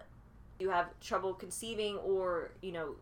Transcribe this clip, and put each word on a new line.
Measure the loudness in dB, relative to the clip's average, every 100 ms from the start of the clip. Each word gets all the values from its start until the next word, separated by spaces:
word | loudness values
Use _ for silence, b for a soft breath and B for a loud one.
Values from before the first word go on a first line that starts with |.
| -12 -18 -20 -20 -16 -2
you | 2
have | 4 2 -2
trouble | 0 2 2
conceiving | -2 -6 -6 -4 0 0 0
or, | 2 4 4 2 -2 -6
you | -6
know, | -4 -4 -6